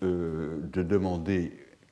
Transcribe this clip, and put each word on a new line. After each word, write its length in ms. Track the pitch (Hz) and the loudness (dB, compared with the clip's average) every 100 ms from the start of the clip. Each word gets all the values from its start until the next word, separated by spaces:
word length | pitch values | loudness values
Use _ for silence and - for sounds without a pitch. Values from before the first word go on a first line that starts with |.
euh, 560 | 92 87 85 80 78 78 78 | 0 0 0 -2 -4 -6 -4
de 80 | 92 | -2
demander, 760 | 85 101 92 87 80 95 85 - - - _ | 2 2 2 0 0 2 0 -6 -18 -20 _